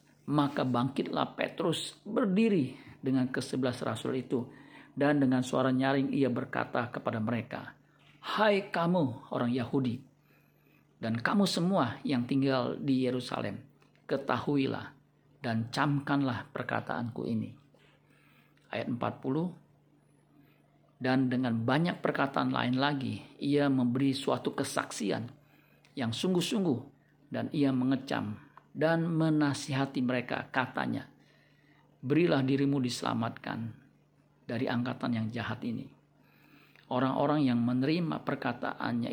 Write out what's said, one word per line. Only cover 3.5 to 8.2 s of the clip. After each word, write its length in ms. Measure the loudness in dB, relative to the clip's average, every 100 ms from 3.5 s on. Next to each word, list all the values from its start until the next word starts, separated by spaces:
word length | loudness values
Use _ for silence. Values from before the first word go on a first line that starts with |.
| -2 -2 -2
rasul 320 | -4 -4 -4
itu, 320 | -4 -2 -4 -4 -12 -20 -20 -10
dan 240 | 0 2 4
dengan 240 | 4 2
suara 320 | 2 2 2
nyaring 400 | 2 2 2 2
ia 160 | 2 2
berkata 560 | 0 -2 -4 -2 -2 -2
kepada 240 | -4 -4 -2
mereka, 560 | 0 -2 -4 -8 -12 -18 _ _ -20 -16